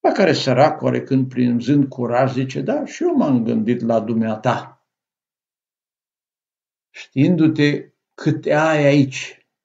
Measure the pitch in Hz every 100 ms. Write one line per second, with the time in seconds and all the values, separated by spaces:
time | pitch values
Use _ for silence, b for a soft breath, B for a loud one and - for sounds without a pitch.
0 | 359 - 190 131 - 123 151 151 127 127
1 | - 135 127 123 123 120 117 147 139 131
2 | 120 120 131 127 131 147 143 285 - -
3 | 349 320 175 127 113 113 107 120 113 113
4 | 107 113 110 107 123 113 - _ _ _
5 | _ _ _ _ _ _ _ _ _ _
6 | _ _ _ _ _ _ _ _ _ -
7 | - - 131 175 156 127 147 143 - _
8 | _ - - 143 - 147 160 156 143 147
9 | 131 - - - _ _